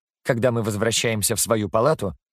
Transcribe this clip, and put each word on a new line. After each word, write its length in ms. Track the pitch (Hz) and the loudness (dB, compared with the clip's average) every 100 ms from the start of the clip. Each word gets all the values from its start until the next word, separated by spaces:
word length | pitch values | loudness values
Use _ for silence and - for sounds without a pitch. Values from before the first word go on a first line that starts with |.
| _ _ | _ _
Когда 260 | - 120 127 | -2 2 2
мы 120 | 117 | 0
возвращаемся 720 | 107 104 113 110 120 110 98 107 | -2 0 0 0 0 0 -2 -2
в 40 | |
свою 280 | - 113 104 | 0 0 0
палату, 480 | 110 131 - 98 - _ | 0 2 0 -4 -8 _